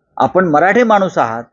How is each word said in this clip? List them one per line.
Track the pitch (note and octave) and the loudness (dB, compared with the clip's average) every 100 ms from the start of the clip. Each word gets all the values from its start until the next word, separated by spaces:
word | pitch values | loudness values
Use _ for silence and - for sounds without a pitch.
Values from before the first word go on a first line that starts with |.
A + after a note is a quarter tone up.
| _ - | _ -4
आपण | B2+ - F3+ | -2 0 2
मराठी | D3 F3 G#3+ | 2 2 2
माणूस | A#3+ G#3 F#3+ E3+ | 2 0 0 -2
आहात, | A#2+ A#2 A#2 | -4 -6 -14